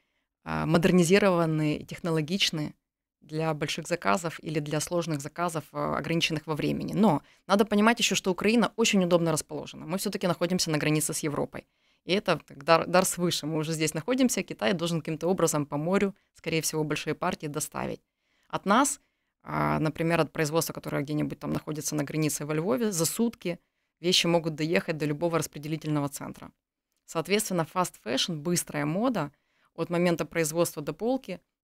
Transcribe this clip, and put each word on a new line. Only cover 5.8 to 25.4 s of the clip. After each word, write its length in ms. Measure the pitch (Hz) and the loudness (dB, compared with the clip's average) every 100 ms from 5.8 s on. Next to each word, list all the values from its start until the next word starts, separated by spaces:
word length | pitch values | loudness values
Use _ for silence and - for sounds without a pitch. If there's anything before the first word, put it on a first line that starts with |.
| 151 147 | -2 -2
ограниченных 480 | - 165 - 147 - | 0 0 0 -2 -4
во 80 | |
времени. 400 | 147 147 143 - | -2 -2 -2 -2
Но 280 | 160 214 143 - _ - | 2 4 4 -2 _ 0
надо 160 | 202 | 2
понимать 340 | 214 208 220 240 | 4 4 4 4
еще, 140 | - | 2
что 160 | 196 196 | 0 0
Украина 400 | 180 208 233 196 - | 0 2 4 2 2
очень 260 | 226 202 | 4 4
удобно 280 | 175 175 165 | 6 4 4
расположена. 520 | 156 - 147 - - 151 | 0 -2 -8 -10 -12 -6
Мы 100 | 185 | -6
все-таки 320 | 208 196 185 | -4 -2 -2
находимся 420 | 160 175 180 165 | 0 0 0 0
на 80 | 151 | 0
границе 340 | 147 151 - | 2 2 0
с 120 | 156 | -4
Европой. 420 | 156 143 139 - - _ _ _ - | -4 -4 -4 -8 -18 _ _ _ -2
И 60 | |
это 240 | 190 196 156 - | -2 0 -2 -4
так 160 | 143 | -4
дар, 220 | 143 165 170 | 4 4 6
дар 160 | 175 | 2
свыше. 420 | 185 - 175 - 147 | 2 2 0 -2 -2
Мы 100 | 160 | -4
уже 160 | 156 | -2
здесь 220 | 156 156 | -2 -2
находимся, 480 | 160 190 262 254 - | -2 -2 2 2 2
Китай 300 | - - 214 | -6 -2 -2
должен 260 | 175 170 170 | 0 0 -2
каким-то 280 | 165 160 170 | -4 -2 0
образом 380 | 185 165 151 143 | 2 2 2 -2
по 100 | 147 | -2
морю, 380 | 160 196 202 - _ | 0 2 0 -2 _
скорее 260 | _ - 160 | _ -4 -2
всего, 240 | - 156 | 0 -2
большие 300 | 156 147 160 | 0 -2 -4
партии 340 | 147 175 185 151 | -2 -2 -2 -4
доставить. 520 | 151 - 135 131 110 _ _ _ _ _ | -6 -6 -4 -6 -6 _ _ _ _ _
От 140 | - 190 | -4 2
нас, 340 | 220 277 - _ _ _ _ | 4 4 0 _ _ _ _
а, 360 | - 151 151 151 | -6 -2 0 2
например, 400 | 151 - 165 165 | 0 0 0 2
от 120 | 151 | 0
производства, 400 | - 151 165 156 | 0 0 0 -2
которое 280 | - - 151 | -6 -6 -4
где-нибудь 360 | 143 151 143 143 | -2 -2 -4 -6
там 140 | 147 | -6
находится 420 | 156 - 156 - 151 | -6 -6 -8 -4 -4
на 80 | |
границе 400 | 139 151 151 - | -2 0 0 -2
во 100 | 147 | -4
Львове, 380 | 156 180 254 220 | -2 0 0 0
за 140 | 170 160 | 0 0
сутки 520 | - 233 - 180 170 _ _ _ _ | 0 -2 -2 -8 -8 _ _ _ _
вещи 260 | 170 180 170 | 0 2 4
могут 260 | 170 160 | 2 0
доехать 420 | 151 156 185 185 156 | -4 0 0 0 -4
до 100 | 151 | -2
любого 320 | 147 170 | -2 0
распределительного 680 | 165 | 0